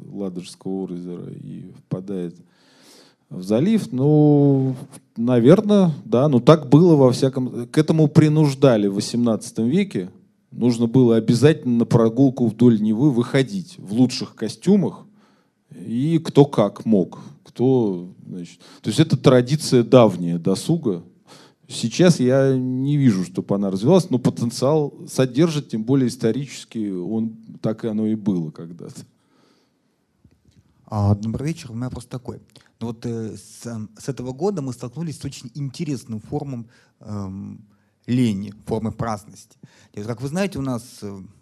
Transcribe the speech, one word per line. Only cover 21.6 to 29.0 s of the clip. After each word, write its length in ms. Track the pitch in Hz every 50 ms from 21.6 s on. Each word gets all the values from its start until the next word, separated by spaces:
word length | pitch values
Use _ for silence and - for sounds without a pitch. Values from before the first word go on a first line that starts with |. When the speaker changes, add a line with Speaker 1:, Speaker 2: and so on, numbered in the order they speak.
| _ -
Speaker 1:
Сейчас 480 | - - - 117 - - 170 180 160 -
я 380 | 127 123 131 135 135 135 131
не 400 | 131 127 127 127 127 135 143 147
вижу, 260 | 147 139 127 101 92 90
чтобы 300 | 85 - 98 90 - 101
она 160 | 98 101 98
развивалась, 400 | 92 92 107 139 190 185 170 -
но 80 | 127
потенциал 760 | 123 - 139 131 - 117 120 - - 127 135 156 156 147 135 - - -
содержит, 640 | - - - 131 127 117 131 170 170 151 147 135 -
тем 140 | - 110 110
более 240 | 117 139 139 131
исторически, 840 | 117 - - - 113 110 135 147 135 - - - - - 113 107 101
он, 480 | 95 90 87 95 110 110 110 113 - - - - - -
так 240 | - 110 110 - -
и 20 |
оно 200 | 117 107 107 110
и 80 | 107 110
было 340 | 107 101 107 95 87 82 76
когда-то. 520 | 76 - 85 85 87 85 - - - -